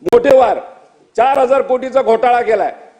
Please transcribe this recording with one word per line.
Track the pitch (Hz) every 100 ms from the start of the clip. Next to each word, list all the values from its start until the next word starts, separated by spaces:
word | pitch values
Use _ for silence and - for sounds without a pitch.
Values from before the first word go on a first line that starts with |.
मोठेवार, | 170 240 269 262 233 170 - - _ _ _ -
चार | 254 277
हजार | 254 269
कोटीचा | - 254 262 262
घोटाळा | 220 226 247 240
केलाय | 220 220 151 - - _